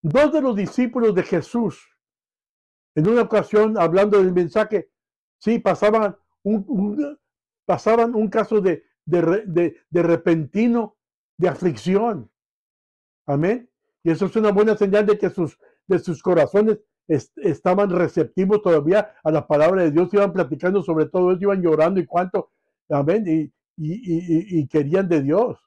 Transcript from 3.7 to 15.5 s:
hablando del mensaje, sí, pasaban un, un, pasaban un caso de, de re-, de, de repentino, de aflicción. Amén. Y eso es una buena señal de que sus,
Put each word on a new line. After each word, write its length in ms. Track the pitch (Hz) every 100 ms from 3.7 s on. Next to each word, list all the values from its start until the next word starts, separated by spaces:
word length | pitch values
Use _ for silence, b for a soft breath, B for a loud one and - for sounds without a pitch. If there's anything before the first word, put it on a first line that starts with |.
| 220
hablando 400 | 165 180 208 202
del 160 | 185
mensaje, 560 | 180 170 214 214 208 156 _ _ _ _ _
sí, 220 | - 233
pasaban 580 | 208 170 208 220 208 - _ _
un, 240 | 196 214 196
un, 520 | 220 208 208 285 302 _ _ _ _
pasaban 520 | - 175 - 226 233 233
un 120 | 214
caso 320 | 226 208 220
de, 260 | 190 156 _ _ -
de 160 | 175
re-, 220 | 165 190 220
de, 320 | 170 170 156 _
de 140 | 170
repentino, 960 | 170 165 175 165 147 196 240 233 214 _ _ _ _ _
de 100 | 180
aflicción. 840 | 135 180 120 170 196 233 185 113 _ _ _ _ _ _ _ _ _ -
Amén. 420 | 143 170 240 240 _ _ _
Y 80 | 170
eso 160 | 160 190
es 100 | 220
una 160 | 214
buena 240 | 196 214 208
señal 300 | 202 202 208
de 100 | 208
que 100 | 190
sus, 300 | - 156